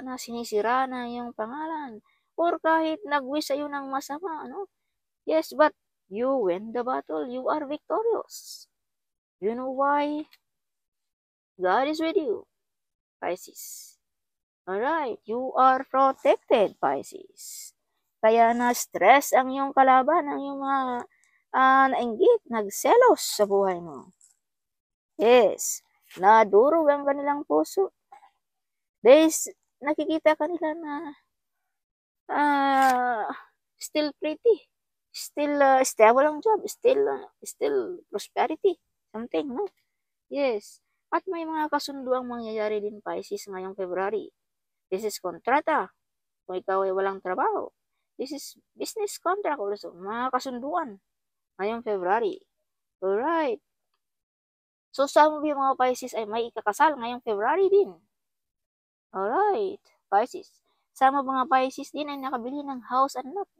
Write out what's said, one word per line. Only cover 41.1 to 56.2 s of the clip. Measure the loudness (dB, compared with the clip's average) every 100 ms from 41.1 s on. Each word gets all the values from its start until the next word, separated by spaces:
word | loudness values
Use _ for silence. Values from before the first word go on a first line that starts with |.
| -6
may | -4 -8
mga | -6 -6 -4
kasunduang | -4 -6 -10 -4 -4 -4
mangyayari | -8 -8 -4 -4 -4
din, | -6 -10
Pisces, | -10 -10 -8 -12 -10
ngayong | -12 -10
February. | -10 -6 -4 -4 -4 -8 _ _ _ _ _ _
This | -6
is | -6 -8
kontrata. | -10 -8 -2 0 0 -2 -4 _ _ _ _ _
Kung | -10 -8
ikaw | -4 -2
ay | 0
walang | -2 -2 -4
trabaho, | -6 -2 -2 -2 -8 -16 _ _ _ -12
this | -10
is | -10 -14 -20 _ -12
business | -10 -6 -8 -4
contract | -4 -2 -4 -4
also. | -6 -8 -10 -14
Mga | -10 -6 -4
kasunduan | -4 -4 -8 -6 -6 -6 -12 _ _ _ _ _ -8
ngayong | -6 -4
February. | -4 -4 0 0 0 -6 _ _ _ _ _ _
Alright. | -2 0 0 0 -2 -4 _ _ _ _ _ _ _ _ _ _ _ _ _
So, | -4 2
some | 4 4 2
of |
you, | -4 -2
mga | -2 0
Pisces, | 0 0 -8
ay | -8